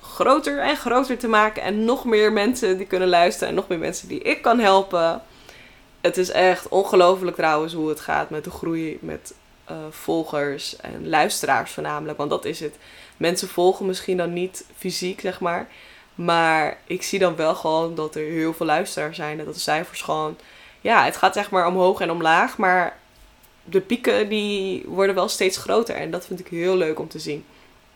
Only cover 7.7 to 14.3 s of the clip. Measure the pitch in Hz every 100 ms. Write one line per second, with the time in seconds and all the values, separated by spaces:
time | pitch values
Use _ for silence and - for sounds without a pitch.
7.7 | 170 156 147 - 151 147 156 180 - 170
8.7 | 165 160 151 156 151 - - _ _ -
9.7 | 160 156 - - 165 156 151 143 139 -
10.7 | - - - 156 156 165 - 139 123 117
11.7 | - 151 147 151 151 147 - - 156 151
12.7 | - - - - - 170 185 190 - 180
13.7 | 185 190 185 - 180 170